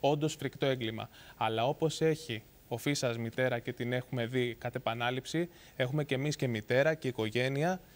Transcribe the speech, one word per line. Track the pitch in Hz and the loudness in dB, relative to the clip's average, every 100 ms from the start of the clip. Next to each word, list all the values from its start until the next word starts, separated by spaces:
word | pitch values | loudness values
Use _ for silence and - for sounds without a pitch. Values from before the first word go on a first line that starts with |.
όντως | 139 151 156 | 2 2 0
φρικτό | - 139 - 139 | -2 -6 0 0
έγκλημα. | 131 110 110 110 - - - | 0 -2 -6 -8 -14 -16 -2
Αλλά | 113 113 123 | 0 2 0
όπως | 151 160 - | 2 0 2
έχει | 160 151 - 107 - - - | 2 2 -2 -8 -8 -20 -10
ο | 117 | -4
Φίσας | 143 143 127 117 | 0 0 0 0
μητέρα | 117 123 127 120 | -2 0 0 0
και | 127 | -2
την | 120 120 | -4 -2
έχουμε | 123 - 127 117 | -2 -2 -2 0
δει | 131 120 117 | 0 0 -2
κατ' | 123 | -6
επανάληψη, | 131 - 117 123 127 - 160 170 - - - | -4 -4 -2 -2 -2 -2 -4 -4 -8 -12 -4
έχουμε | 127 151 | -2 0
και | 143 | 0
εμείς | 131 147 - | 0 0 0
και | 131 | 0
μητέρα | 110 - 127 156 | 0 2 4 4
και | 160 131 | 2 -2
οικογένεια, | 117 110 120 131 139 165 185 - | -2 0 0 0 2 0 -2 -6